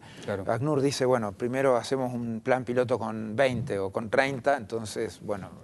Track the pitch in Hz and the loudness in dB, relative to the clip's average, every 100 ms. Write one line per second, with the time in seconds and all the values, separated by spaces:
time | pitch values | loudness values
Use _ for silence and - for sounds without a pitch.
0 | - - - 98 95 113 147 143 139 135 | -10 -12 -6 -4 0 0 2 2 2 2
1 | 135 127 107 95 120 131 135 120 110 135 | 4 4 2 -4 -2 2 4 4 2 -2
2 | 127 120 117 110 131 127 120 123 120 120 | -2 -4 -4 -4 0 0 2 0 2 0
3 | 110 110 107 107 135 120 - 98 95 117 | -2 -4 -4 2 2 2 -2 -2 -2 -4
4 | 113 - 135 135 139 139 101 113 107 - | 0 2 2 2 2 0 0 -6 -4 -4
5 | 110 - - 101 90 - | -6 -6 -6 -6 -6 -14